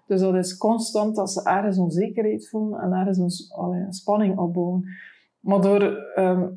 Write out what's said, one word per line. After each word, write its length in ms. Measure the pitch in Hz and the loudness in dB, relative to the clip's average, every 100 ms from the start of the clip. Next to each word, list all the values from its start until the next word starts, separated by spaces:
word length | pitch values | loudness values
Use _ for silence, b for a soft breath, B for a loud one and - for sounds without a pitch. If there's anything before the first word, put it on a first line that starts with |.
| - | -2
Dus 140 | 190 | 2
dat 140 | 190 | 4
is 220 | 185 180 - | 2 0 -2
constant 600 | 214 226 226 214 214 214 | 0 0 0 0 0 -2
dat 140 | 190 | -2
ze 120 | 202 | -2
ergens 360 | - 190 208 185 | 0 2 2 2
onzekerheid 720 | 170 165 214 226 214 214 - | 2 0 -2 0 -2 -2 -6
voelen 320 | 214 214 208 | -6 -4 -4
en 120 | 185 | -2
ergens 260 | 185 190 185 | 0 0 0
een 120 | 180 | 0
s-, 220 | 180 - | -4 -10
allee, 280 | - 180 180 | -8 -4 -4
een 120 | 190 | -6
spanning 460 | 180 - 208 202 185 | -8 -2 2 2 2
opbouwen. 460 | 175 175 175 185 185 B B B B _ | -2 -2 -2 -2 -4 B B B B _
Maar 200 | - 196 | 0 2
door, 220 | 196 202 202 - - | 4 4 2 0 -6
ehm, 320 | - 185 180 180 | 0 2 2 0